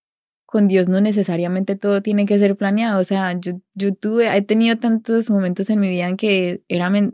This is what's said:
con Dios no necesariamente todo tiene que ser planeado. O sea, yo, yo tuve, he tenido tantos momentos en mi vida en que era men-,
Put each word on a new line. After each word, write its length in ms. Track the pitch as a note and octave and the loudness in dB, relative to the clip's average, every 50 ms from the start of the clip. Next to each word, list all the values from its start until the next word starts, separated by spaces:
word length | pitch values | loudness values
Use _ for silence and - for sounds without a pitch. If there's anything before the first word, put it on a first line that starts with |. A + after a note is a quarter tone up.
| _ _ _ _ _ _ _ _ _ | _ _ _ _ _ _ _ _ _
con 220 | _ - G#3+ G#3 G3 | _ 0 2 2 4
Dios 200 | F#3+ F#3+ F3+ F3+ | 4 2 2 2
no 120 | F#3 F#3+ | 2 2
necesariamente 760 | G#3 G#3+ G3+ G#3 F#3 - E3+ E3+ F3 F3 F3+ F#3+ G3 G#3 G3 | 2 2 0 0 -2 -2 -2 -2 -2 -2 -2 -4 -4 -4 -4
todo 260 | G3 - G3+ G3+ G3 | -4 -2 -2 -2 -2
tiene 260 | G3 G#3+ G#3 G3+ G3+ | 0 0 0 0 0
que 120 | G3 G#3 G3+ | 2 2 2
ser 180 | G#3 G3 G3 | 2 2 2
planeado. 440 | G3+ G#3 G3 G3+ G#3+ A#3 A#3 G#3 F#3+ | 0 -2 -2 0 0 0 0 0 0
O 40 | F3+ | 0
sea, 280 | - G3 G3 F#3+ F3+ F3+ F3+ | 0 -2 -2 -2 -2 -4 -6
yo, 200 | F3+ E3+ F3+ F#3 - _ _ | -6 -8 -10 -10 -14 _ _
yo 180 | F#3+ G3 G3+ | -4 -4 -4
tuve, 420 | F#3+ - - G#3+ A3 A#3 A#3 A3 - | -4 -4 -4 -2 0 2 2 2 2
he 60 | G3+ | 0
tenido 360 | G3+ - A3 A3 A#3 A#3 A3+ A3+ | 0 0 2 2 2 2 0 0
tantos 500 | B3 A#3 A3+ A3 A3+ - A3+ A3+ A3+ - | 0 0 0 -2 0 0 0 0 2 2
momentos 400 | G#3 G3 F#3+ F3+ F3+ - G3 - | 0 0 0 0 -2 -2 -2 0
en 120 | A3 G#3 | 0 0
mi 80 | G3 F#3+ | 0 0
vida 200 | F3+ F3+ F3 F3+ | 0 -2 -2 -2
en 80 | F#3 | -2
que 460 | F#3+ - G#3+ G3 F#3+ F3+ F3 F3+ - - - | -2 0 2 2 2 0 -2 -4 -6 -6 -4
era 220 | F3+ F3 F3 F3+ | -2 -2 0 0
men-, 220 | G3 G#3 G3+ - | 2 2 0 0